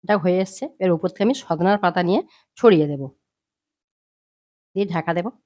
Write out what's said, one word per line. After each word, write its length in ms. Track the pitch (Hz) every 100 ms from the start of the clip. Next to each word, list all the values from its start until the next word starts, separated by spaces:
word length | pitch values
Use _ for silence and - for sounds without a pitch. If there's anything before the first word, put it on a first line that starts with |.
এটা 120 | - 208
হয়ে 140 | 175 180
এসছে, 200 | 190 - 277 _
এর 60 | 185 170
উপর 120 | 180
থেকে 140 | 180 208
আমি 80 | 269
সজনার 360 | - 160 180 208
পাতা 160 | 190 170
নিয়ে 180 | 175 208 - _ _ -
ছড়িয়ে 280 | 240 175 151
দেবো, 160 | 143 135 _ _ _ _ _ _ _ _ _ _ _ _ _ _ _ _ 190
দিয়ে 100 | 202
ঢাকা 180 | 170 160 170
দেবো। 120 | 190 -